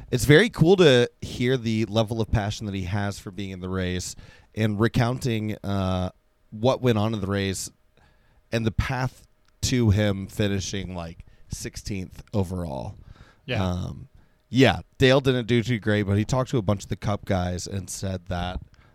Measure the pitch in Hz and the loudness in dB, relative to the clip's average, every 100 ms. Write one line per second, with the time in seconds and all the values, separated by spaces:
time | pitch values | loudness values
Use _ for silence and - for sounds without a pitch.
0 | - 123 110 151 226 - 160 190 160 123 | -4 -2 6 8 6 4 4 8 8 8
1 | 120 - - - 123 131 113 110 107 110 | 4 -2 -12 -2 0 0 0 -2 0 0
2 | 107 113 107 117 101 - 107 98 87 104 | 0 -2 -2 -2 -2 -6 -6 -6 -4 -4
3 | 101 95 107 92 98 92 92 95 90 90 | -4 -6 -12 -10 -10 -8 -6 -2 -2 -4
4 | - - - - _ 104 107 101 113 - | -6 -12 -20 -20 _ -2 0 2 2 4
5 | 120 127 127 110 107 - 101 98 92 92 | 0 0 -2 -2 -4 -6 -4 -2 0 0
6 | 92 - _ _ _ 107 123 123 123 107 | -2 -8 _ _ _ -2 0 2 2 2
7 | 107 110 92 101 98 92 - _ _ _ | 2 -2 -2 -2 -2 -4 -8 _ _ _
8 | _ _ _ _ - 117 113 - - 127 | _ _ _ _ -6 -2 -2 -2 -2 -2
9 | 127 - _ _ _ - - 127 113 101 | -4 -6 _ _ _ -8 -2 2 4 4
10 | 104 95 98 - 104 98 92 98 90 90 | 2 -2 -6 -4 -2 -2 -6 -8 -8 -10
11 | 82 85 - - - - 120 - - 98 | -12 -14 -20 -20 -16 -12 -12 -12 -8 -8
12 | 92 - - 104 87 90 82 67 57 - | -8 -14 -6 -2 -2 -4 -6 -8 -10 -14
13 | - - - _ - 113 92 90 90 - | -20 -20 -20 _ -6 -2 -2 -2 -6 -12
14 | 123 - _ _ - 113 120 82 - - | -18 -20 _ _ -2 6 6 4 -6 2
15 | 131 135 135 127 107 120 107 117 110 104 | 4 4 2 -2 2 0 0 -2 0 0
16 | 98 101 107 131 127 131 95 101 - 104 | 2 0 2 -2 0 -2 0 -2 -4 -8
17 | 110 101 - 92 90 90 - 98 90 - | -4 -6 -2 -2 -2 -4 -6 -8 -8 -8
18 | 95 92 87 90 90 92 - - _ | -6 -8 -6 -6 -6 -8 -14 -20 _